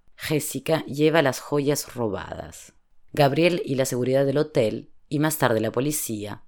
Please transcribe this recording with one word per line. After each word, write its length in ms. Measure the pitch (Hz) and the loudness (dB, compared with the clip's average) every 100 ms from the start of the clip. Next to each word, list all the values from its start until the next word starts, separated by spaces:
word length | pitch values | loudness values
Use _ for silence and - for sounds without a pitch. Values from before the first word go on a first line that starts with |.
| _ - | _ -10
Jessica 720 | - 151 - 135 - 156 - | -2 -2 -2 -6 -2 -2 -2
lleva 360 | 139 156 160 | 2 4 6
las 180 | 139 - | 4 0
joyas 560 | - 147 139 139 - 120 | -2 -2 0 -2 -4 -4
robadas. 760 | 113 92 80 76 76 - - _ _ - - | -4 -4 -8 -12 -12 -16 -20 _ _ -20 -6
Gabriel 520 | 151 139 139 170 175 - | 2 2 4 2 2 -2
y 80 | |
la 120 | 131 131 | -2 0
seguridad 400 | 123 123 131 139 | 0 2 2 2
del 120 | 143 | 0
hotel, 540 | 147 143 107 110 - - - | 0 2 2 0 -10 -18 -4
y 100 | 147 | 0
más 220 | 156 - | 0 2
tarde 200 | 127 110 | 2 2
la 100 | 110 | 0
policía, 720 | 120 147 147 - 107 101 104 | -2 -2 -2 -6 -8 -8 -12